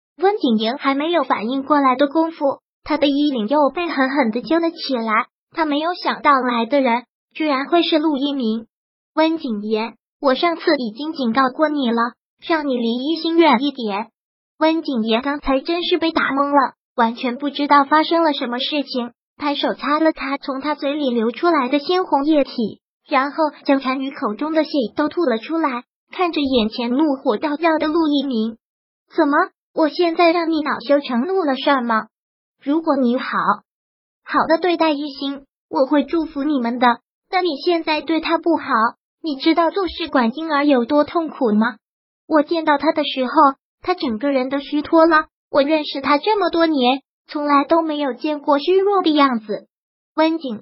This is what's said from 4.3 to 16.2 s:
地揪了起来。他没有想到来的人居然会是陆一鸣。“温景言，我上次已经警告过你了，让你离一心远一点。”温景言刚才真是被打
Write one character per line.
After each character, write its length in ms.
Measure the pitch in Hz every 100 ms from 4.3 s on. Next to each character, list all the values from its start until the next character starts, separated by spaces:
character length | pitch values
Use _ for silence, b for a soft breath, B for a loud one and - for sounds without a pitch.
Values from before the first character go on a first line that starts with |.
地 100 | 240
揪 180 | - 330
了 100 | 330
起 240 | 330 - 247
来。 320 | 226 214 - _ _
他 140 | - 311
没 140 | 285
有 140 | 320
想 280 | 359 - 220
到 100 | 302 269
来 260 | 254 240 226
的 160 | 285
人 220 | 254 233 254 _ _
居 120 | - 311
然 220 | 262 277
会 160 | 349
是 160 | 330 320
陆 160 | 311 269
一 160 | 285
鸣。 340 | 277 226 220 233 _ _ _ _
“温 240 | 311 320 320
景 240 | 277 208
言， 340 | 214 214 226 - _ _
我 120 | 285
上 220 | 262 339 330
次 60 | - 285
已 140 | 233
经 200 | 220 302
警 200 | 311 240
告 160 | 226 262
过 180 | 269 311
你 240 | 294 240
了， 220 | 233 233 - _ _ -
让 200 | 320 285
你 100 | 247
离 100 | 233 240 269
一 160 | 320
心 160 | 330 330
远 240 | 320 247
一 100 | 285
点。” 360 | 269 220 196 226 _ _ _ _ -
温 240 | 311 320
景 220 | 311 247
言 180 | 220 226
刚 180 | 277 294
才 200 | - 269
真 240 | 269 339
是 140 | 339 349
被 140 | 330
打 200 | 320